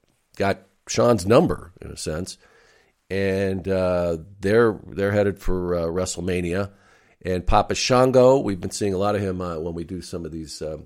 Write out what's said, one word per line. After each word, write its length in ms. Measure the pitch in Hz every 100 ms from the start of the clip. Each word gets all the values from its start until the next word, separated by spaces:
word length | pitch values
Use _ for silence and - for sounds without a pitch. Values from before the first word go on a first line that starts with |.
| _ _ _ -
got 240 | 98 98 _ _ -
Shawn's 380 | - 120 117 90
number 460 | 120 170 - - -
in 100 | -
a 60 | 71
sense, 420 | - 78 92 - _ _ _ _ _ _ -
and, 580 | 95 98 95 98 95 90
uh, 520 | 95 92 90 87 82 82 -
they're, 380 | 95 110 117 92 -
they're 260 | - 98
headed 280 | 104 101 95
for, 340 | - 92 90
uh, 100 | 87 85
WrestleMania. 840 | 87 92 - 87 90 87 90 98 - _ _ _ _
And 240 | 92 90 87
Papa 280 | 104 98
Shango, 640 | 95 - 127 131 127 127 135
we've 220 | 104 95
been 100 | 95
seeing 240 | - 104
a 40 | 92
lot 180 | 101 104
of 40 |
him, 200 | 101 92
uh, 180 | 90 82
when 160 | 85
we 80 | 85
do 180 | 85 92
some 240 | 85 90
of 60 | 82
these, 320 | 80 78 -
uh, 160 | 78 76